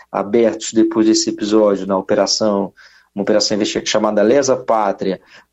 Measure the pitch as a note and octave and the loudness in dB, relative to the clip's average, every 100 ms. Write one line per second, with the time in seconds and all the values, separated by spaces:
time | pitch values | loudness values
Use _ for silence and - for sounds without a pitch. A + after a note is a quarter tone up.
0 | - G2+ G2 A#2 A2 - - A2+ A2 A2+ | -8 -6 0 2 2 0 -2 0 2 2
1 | A2 A2 A2+ - G#2 A2 G#2 G2 F#2+ F#2+ | 2 2 0 -4 0 2 2 0 -2 -4
2 | - G#2 G2 - G#2+ G2+ B2 - - _ | 0 0 0 0 0 0 -2 -8 -20 _
3 | _ G2+ G2 G#2+ - G#2 G#2 G#2 - G#2+ | _ -6 0 0 0 -2 -2 -4 -4 -2
4 | G#2+ G#2 G#2+ C#3 C3 B2 - A2 G2+ F#2+ | 0 2 2 2 2 -2 0 0 0 -2
5 | F#2+ F#2 _ - _ | -4 -6 _ -20 _